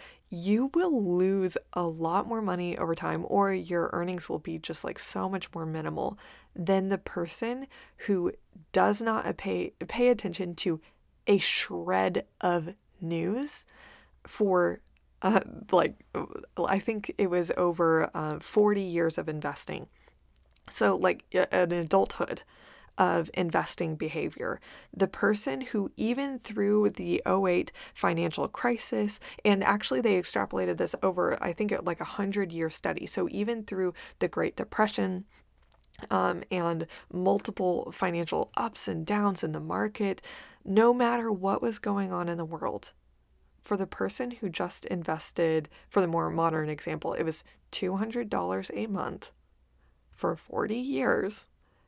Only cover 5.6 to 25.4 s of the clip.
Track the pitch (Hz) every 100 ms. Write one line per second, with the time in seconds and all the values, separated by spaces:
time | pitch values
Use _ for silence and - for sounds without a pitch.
5.6 | 160 160 156 156 - 202 - - _ -
6.6 | 170 190 190 196 - - 170 - 226 254
7.6 | 269 - - - - 196 175 - _ -
8.6 | - 190 190 208 226 220 - 170 196 180
9.6 | 180 - 175 - 247 247 185 170 180 170
10.6 | 190 160 - _ _ _ - 202 - -
11.6 | - 180 170 185 190 170 - - 180 175
12.6 | 160 196 _ _ 165 165 170 226 294 -
13.6 | - - - - - _ - - 208 180
14.6 | 175 175 - _ _ _ 190 214 - -
15.6 | - 180 160 - _ - - - - -
16.6 | 170 196 196 220 - - 190 180 170 -
17.6 | 180 170 165 160 - - 151 151 - 214
18.6 | 208 202 190 170 165 160 160 156 147 143
19.6 | - - - _ _ _ _ _ _ _
20.6 | - - 208 185 185 - - 185 185 -
21.6 | 175 175 165 196 196 - - 120 - -
22.6 | - - - - 185 175 160 - 175 170
23.6 | 156 - 165 156 156 156 156 - - -
24.6 | - - - 190 190 - 202 208